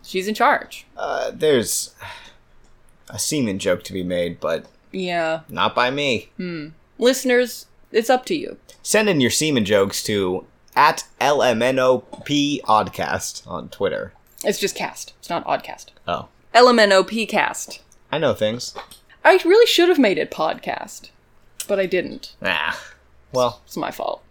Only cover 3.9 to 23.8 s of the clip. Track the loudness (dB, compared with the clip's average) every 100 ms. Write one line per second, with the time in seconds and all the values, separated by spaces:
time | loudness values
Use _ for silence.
3.9 | -6 -4 -2 -2 -4 -4 -4 -6 _ _
4.9 | -8 -4 -2 -2 -4 -8 -2 0 2 0
5.9 | 0 -2 -4 -6 -12 -10 -10 -14 -20 _
6.9 | 0 0 2 0 0 -2 -8 -18 _ _
7.9 | -2 2 0 0 -6 -6 -14 -20 -16 0
8.9 | 2 2 2 2 2 0 0 4 4 2
9.9 | -2 -2 0 0 -2 -8 _ _ 4 4
10.9 | 4 -10 _ 0 4 2 2 0 2 2
11.9 | 2 -2 -18 -4 -2 0 -2 2 2 0
12.9 | -6 -4 -4 -6 -12 -12 -12 -12 -4 -4
13.9 | -4 -8 _ _ -6 -4 -2 -6 -6 -10
14.9 | -10 -18 _ -8 -8 -4 -6 -6 -18 -20
15.9 | _ -8 -8 -8 _ _ 6 8 6 6
16.9 | 4 2 -4 -2 0 -2 -4 -12 -16 _
17.9 | _ _ -2 -2 0 -2 -4 -10 -14 -20
18.9 | -20 _ 0 4 4 6 6 6 4 4
19.9 | 4 4 2 -4 -4 -4 -4 -8 -8 -10
20.9 | -18 -20 _ _ _ _ -16 -4 -2 0
21.9 | -2 -4 -12 -16 -6 -4 -2 -4 -6 -14
22.9 | -20 _ _ _ -2 -2 -4 _ -8